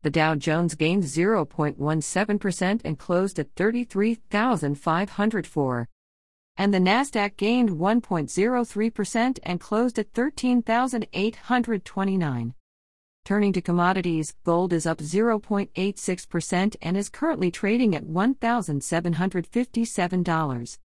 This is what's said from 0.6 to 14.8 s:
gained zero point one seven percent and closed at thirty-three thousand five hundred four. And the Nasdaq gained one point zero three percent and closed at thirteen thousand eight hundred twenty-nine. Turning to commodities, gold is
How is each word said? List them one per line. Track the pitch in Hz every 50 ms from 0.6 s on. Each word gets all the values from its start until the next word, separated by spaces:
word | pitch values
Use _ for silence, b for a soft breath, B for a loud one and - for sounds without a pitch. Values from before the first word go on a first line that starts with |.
| 175 170 156
gained | 151 156 156 175 202 185
zero | 143 135 156 170 196 226 208 156
point | - - - 151 147 - -
one | 139 147 156 160
seven | 147 - - 185 202 214 208 208
percent | - 202 180 - 185 185 202 233 -
and | - 160 -
closed | - - 180 175 185 196 - -
at | 147 - -
thirty-three | - 175 208 226 240 247 226 - 190 202 220 233
thousand | 226 - - - 208 214 254 247 175 151 143 143 143
five | - - 160 170 196 202
hundred | - - 202 214 220 208 156
four. | - - 156 143 131 127 120 117 - - _ _ _ _ _ _ _ _ _ _ _ _ -
And | 190 202 202
the | 185
Nasdaq | 180 185 196 240 277 277 - 226 202 208 - -
gained | 196 208 233 254 247 220
one | 185 151 165 190 220 240
point | 220 - 190 170 151 139
zero | - - 190 226 254 247 240
three | - - 202 220 226
percent | 220 - 208 - - 226 233 254 262 - -
and | - 180 175
closed | - - - 214 240 254 233 -
at | 208 - -
thirteen | - 240 302 294 - - 254 247 247 226
thousand | - 226 233 254 262 247 240 214 - -
eight | 165 190 220 226
hundred | - - - 240 247 240 233 226 196 -
twenty-nine. | - - - 190 196 190 190 175 151 131 120 117 117 123 - _ _ _ _ _ _ _ _ _ _ _ _ _
Turning | - 196 208 208 202 190
to | 190
commodities, | 175 - 175 175 175 180 190 190 175 175 165 156 156 151 - - -
gold | - 170 170 180 185 175
is | 165